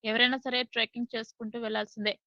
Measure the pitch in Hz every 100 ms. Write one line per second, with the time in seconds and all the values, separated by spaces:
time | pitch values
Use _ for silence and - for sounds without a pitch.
0 | 220 220 247 254 262 247 240 233 220 240
1 | 240 233 226 - 220 233 226 214 208 -
2 | 208 202